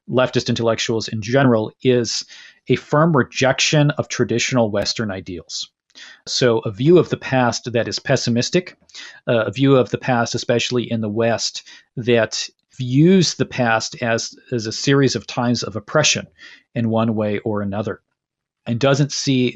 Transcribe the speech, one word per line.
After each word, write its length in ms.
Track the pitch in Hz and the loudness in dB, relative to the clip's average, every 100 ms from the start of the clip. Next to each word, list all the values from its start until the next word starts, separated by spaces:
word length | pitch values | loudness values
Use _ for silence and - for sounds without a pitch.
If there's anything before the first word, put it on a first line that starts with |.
| - | -4
leftist 400 | 120 127 123 131 | 0 0 0 -2
intellectuals 600 | 120 113 113 - 113 - | -2 0 -2 -2 -4 -4
in 120 | 110 | -8
general 520 | 101 135 131 113 110 - | 0 2 4 4 0 -2
is 420 | 127 123 113 - - - - _ - | 2 2 0 -6 -10 -18 -20 _ -2
a 80 | 123 | -2
firm 380 | - 147 170 | 0 2 4
rejection 760 | 143 - - 131 131 - 151 147 | 4 0 0 0 2 2 2 2
of 160 | - - | 0 -4
traditional 640 | - 113 117 - 131 110 | -4 -2 -2 0 0 0
Western 400 | 101 101 - 110 | 0 -4 -4 -6
ideals. 580 | 95 90 87 - - - _ _ - - - - | -8 -10 -12 -12 -14 -14 _ _ -20 -20 -20 -8
So 320 | - 123 113 | 0 2 2
a 100 | 117 | -2
view 280 | 98 143 175 | 0 6 6
of 100 | - | 4
the 80 | 123 | -2
past 560 | - 131 120 - 123 | -2 0 0 -2 -2
that 160 | 117 107 | -2 -2
is 100 | - | -4
pessimistic, 800 | - 131 123 117 120 180 180 - _ - - - - | -2 0 0 0 0 -2 -4 -10 _ -20 -20 -10 -2
uh, 180 | 117 107 | 0 -2
a 40 | |
view 260 | 123 135 135 | 0 4 4
of 140 | 113 | 2
the 80 | - | -2
past, 360 | - 120 117 | -2 -2 -2
especially 560 | 117 - 120 - 123 113 | -4 -2 -2 -2 -4 -4
in 100 | 117 | -4
the 80 | 107 | -4
West, 580 | 104 117 107 - - - - _ - | -2 0 0 -4 -10 -16 -20 _ -6
that 520 | 117 117 110 - - _ _ - | 0 2 2 -4 -10 _ _ -10
views 560 | 123 135 170 190 156 | 0 4 6 6 4
the 120 | - 127 | -2 -4
past 540 | - 117 113 - - | -2 0 0 -4 -6
as, 320 | 117 113 - - _ | -2 -2 -4 -14 _
as 140 | 123 110 | -6 -6
a 60 | |
series 420 | - - 139 131 | -4 2 4 4
of 120 | 113 - | 0 -6
times 360 | - 120 117 | -4 -2 -2
of 120 | - 104 | -4 -10
oppression 500 | - 156 147 - - _ - - _ | -2 0 2 -2 -6 _ -20 -20 _
in 160 | 120 113 | -4 0
one 240 | 113 117 | 0 0
way 240 | 107 107 104 | 0 -2 -2
or 200 | 113 104 | -4 -4
another, 400 | 101 101 107 95 _ _ _ _ _ _ - | -4 -4 -6 -8 _ _ _ _ _ _ -6
and 140 | 117 | 0
doesn't 320 | 135 139 139 | 2 2 0
see 380 | - 143 131 123 | -2 -2 0 0